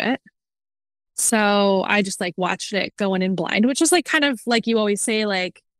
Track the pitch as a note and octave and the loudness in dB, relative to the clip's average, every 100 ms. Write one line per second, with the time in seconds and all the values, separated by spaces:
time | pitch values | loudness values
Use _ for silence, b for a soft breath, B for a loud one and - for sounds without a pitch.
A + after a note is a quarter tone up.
0 | - - _ _ _ _ _ _ _ _ | -2 -4 _ _ _ _ _ _ _ _
1 | _ - - A3 G#3 G3+ G3+ F#3+ - G#3 | _ -6 0 2 4 4 4 2 2 0
2 | G3 - F3+ F3 F3+ F#3 - G3 - - | 0 -4 -6 -4 -4 -4 -6 -4 -4 -4
3 | G3+ F#3+ F#3 F3+ E3 G3+ A#3+ C#4 E4 F4 | -2 0 0 -2 -2 0 0 2 2 2
4 | - D#4+ C#4+ A#3 A#3 A#3 A3+ A3+ G#3 G3+ | 0 0 0 -2 -2 -2 0 0 0 -2
5 | - G#3+ G#3+ F#3+ F#3 - _ | -2 -2 -2 -2 -4 -10 _